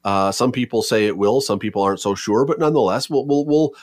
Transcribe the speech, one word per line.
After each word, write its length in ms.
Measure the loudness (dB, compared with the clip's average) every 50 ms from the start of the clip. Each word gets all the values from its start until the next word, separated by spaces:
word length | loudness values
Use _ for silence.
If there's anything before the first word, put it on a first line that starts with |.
| -6
Uh, 260 | -2 0 0 0 0
some 220 | 0 0 0 0
people 300 | 0 -2 -4 -2 -2 -2
say 240 | 0 0 0 2 2
it 100 | 0 0
will. 240 | 0 2 2 2 2
Some 180 | 0 0 -4 -4
people 220 | -4 -4 -2 0
aren't 180 | 0 0 0 -2
so 160 | -2 -4 -4
sure. 300 | -4 -2 0 2 2 2
But 140 | 0 0 0
nonetheless, 500 | 0 2 2 2 2 2 0 -2 -4 -2
we'll, 180 | -4 -4 0
we'll, 200 | 0 0 0 0
we'll, 260 | 2 2 2 2 0 -2 -10